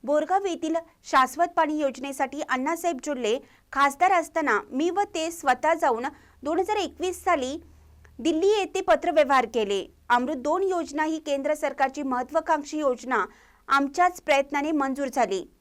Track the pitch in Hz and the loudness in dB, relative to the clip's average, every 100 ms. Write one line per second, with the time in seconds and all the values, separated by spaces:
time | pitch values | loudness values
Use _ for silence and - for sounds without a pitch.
0 | 233 302 311 381 392 339 311 330 330 _ | 0 0 2 0 0 -4 -2 -4 -6 _
1 | - 294 262 269 349 339 320 302 285 254 | -2 2 2 0 -2 2 0 0 -2 -4
2 | 269 269 269 285 - 254 269 330 339 277 | -10 -4 -4 -4 -4 -2 -2 -2 -2 -4
3 | 294 277 226 247 - _ _ 269 277 269 | -6 -4 0 -2 -4 _ _ 2 2 4
4 | 359 370 330 - 294 208 - 254 330 359 | 2 4 0 -2 0 0 -2 -2 -2 0
5 | 403 349 320 330 277 254 302 330 320 226 | -2 -2 -6 -4 0 0 2 2 2 0
6 | 240 - - _ 269 339 370 427 349 - | -4 -10 -20 _ -4 -2 0 -2 -2 -4
7 | 359 359 - 330 254 302 - - - - | -6 -4 0 0 0 -8 -12 -20 -20 -20
8 | - - 254 320 381 427 381 381 381 320 | -20 -4 -2 2 2 2 0 -4 2 2
9 | 339 320 277 269 233 240 208 202 - _ | 4 2 4 4 2 0 0 -2 -4 _
10 | _ 247 254 294 254 339 392 359 285 285 | _ 0 0 -4 -2 0 0 -2 -4 -2
11 | 311 320 311 277 277 302 302 277 269 269 | -2 -2 -2 -2 -2 -2 -2 0 -2 -2
12 | 277 247 254 320 320 311 294 302 294 247 | -4 -4 -2 -2 0 -2 -2 -2 0 0
13 | 233 247 185 - _ _ - 277 277 285 | -2 -2 -2 -6 _ _ 0 0 0 2
14 | 359 359 - 277 277 285 294 311 269 269 | 2 2 2 2 2 -2 0 0 -2 -2
15 | 277 262 220 190 - _ | -4 0 0 0 -6 _